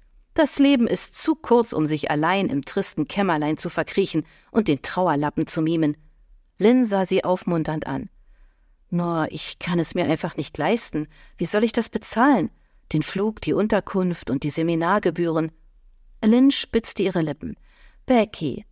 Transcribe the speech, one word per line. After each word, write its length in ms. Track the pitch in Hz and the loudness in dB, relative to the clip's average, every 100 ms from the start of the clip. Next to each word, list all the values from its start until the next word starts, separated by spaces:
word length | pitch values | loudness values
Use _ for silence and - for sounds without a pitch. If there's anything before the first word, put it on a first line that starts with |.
| _ _ _ | _ _ _
„Das 260 | - 294 - | 0 0 4
Leben 280 | 277 285 233 | 4 4 2
ist 280 | - - - | -2 -6 -6
zu 200 | - 302 | -2 -2
kurz, 360 | - 240 226 | 2 2 2
um 140 | - 156 | -2 -2
sich 260 | 151 - | -2 -2
allein 380 | 147 160 196 190 | 0 0 0 0
im 160 | 135 - | -2 -4
tristen 420 | - 196 - 147 | -4 -4 -4 -6
Kämmerlein 500 | - 196 156 151 156 | -2 0 0 0 -4
zu 120 | 170 | -4
verkriechen 560 | - 156 - 196 160 - - _ | -6 -4 -2 -2 -2 -6 -10 _
und 180 | - 214 | 0 2
den 140 | 139 | 0
Trauerlappen 680 | - - 185 143 147 - 160 | -2 -2 0 2 0 -2 -4
zu 140 | - | -2
mimen.“ 340 | 160 165 151 151 - _ _ - _ - | -2 0 0 -2 -10 _ _ -20 _ 0
Lynn 260 | 196 254 | 4 4
sah 220 | 233 196 185 | 4 0 0
sie 180 | 185 | 0
aufmunternd 640 | - 185 - 170 156 156 - | 0 -2 0 -2 -2 -4 -6
an. 220 | 135 - _ _ - - _ _ _ - | -8 -8 _ _ -20 -20 _ _ _ -6
„Nur, 380 | 170 175 165 156 | -2 -2 -2 -2
ich 260 | - - - | -4 -10 -8
kann 220 | - 175 | -4 -2
es 160 | 160 180 | -2 -2
mir 100 | 170 | 0
einfach 300 | 160 165 - | 0 -2 -6
nicht 220 | 147 - | -8 -4
leisten. 500 | 151 226 - 151 151 _ - - | -2 0 -2 -6 -8 _ -18 -8
Wie 80 | 170 | -2
soll 180 | 208 | 0
ich 80 | 226 | 0
das 180 | - 226 | 0 -4
bezahlen? 640 | 220 - - 262 254 160 _ _ _ - | -6 -4 2 4 4 2 _ _ _ -4
Den 100 | 156 | -2
Flug, 360 | 151 190 214 214 | -2 -2 -2 -2
die 120 | - | -2
Unterkunft 760 | 151 208 208 - 196 185 175 - | 0 2 0 0 -2 -2 -2 -4
und 140 | - | -4
die 60 | 151 | -2
Seminargebühren?“ 1000 | 151 165 165 165 202 190 165 170 160 160 - - _ - _ - - | -2 0 0 2 2 2 0 0 0 -2 -6 -20 _ -20 _ -20 -2
Lynn 280 | 214 233 269 | 4 6 6
spitzte 520 | - - 226 - - | 4 0 -2 -2 -2
ihre 180 | 196 180 | 0 0
Lippen. 340 | 156 139 165 - _ _ - _ - | -2 -4 -10 -12 _ _ -20 _ 2
„Becky, 600 | 247 214 - 151 120 - | 2 2 -2 -6 -6 -12